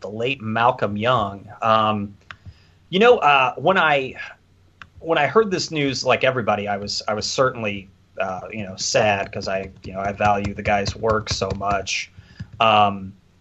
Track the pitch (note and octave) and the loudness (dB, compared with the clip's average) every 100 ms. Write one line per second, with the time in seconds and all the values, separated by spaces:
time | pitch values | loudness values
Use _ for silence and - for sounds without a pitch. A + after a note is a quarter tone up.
0 | G2 G#2+ B2 C3+ A2 A2 A#2+ C3 G#2+ G#2 | -12 -6 -6 -6 -4 0 2 2 -2 -2
1 | A2 B2+ G2+ G2 - - A2+ A2 G#2+ G#2+ | 0 2 0 -6 -16 -6 2 2 2 0
2 | G2+ G2+ - - - - _ _ - F3+ | -4 -12 -20 -20 -20 -20 _ _ -4 4
3 | A#3 A#3+ D3 C#3+ B2+ - C#3+ F#3+ D#3+ C#3+ | 6 6 6 4 2 0 0 2 4 2
4 | C3 B2+ - - _ _ _ - - - | 0 -10 -16 -18 _ _ _ -20 -20 -12
5 | D#3+ E3 C#3+ F3 G#3+ F3+ - D#3 C#3 B2+ | 2 4 6 4 4 2 -2 -2 0 0
6 | B2+ A#2 C3 B2+ A2 G#2 G2+ G2+ G2+ - | 2 4 4 2 0 0 0 -4 -6 -8
7 | - G#2+ - - C3 B2 A2 G2+ F#2+ _ | -4 -4 -4 0 0 0 -6 -6 -12 _
8 | _ - F#2+ F#2 F#2 A2 F#2+ F#2+ - C3+ | _ -8 -6 -6 -10 -10 -10 -8 -2 2
9 | G#2+ G2+ G2 A2 G2+ F#2+ F#2+ - - F#2 | 2 0 -2 -8 -6 -6 -6 -14 -14 -6
10 | G2 G2 G#2 G2+ G2+ G2+ G#2 G#2 G2+ - | -6 0 0 2 -2 -6 -2 0 -2 -4
11 | A2+ G#2+ G#2+ - G2 G2 G2 G2+ G2 - | 0 0 -2 -4 -4 -4 -2 -2 -2 -6
12 | - - - - - - A2+ G#2+ G#2 G2 | -8 -14 -20 -18 -12 0 4 6 4 0
13 | F#2+ - _ _ | -10 -16 _ _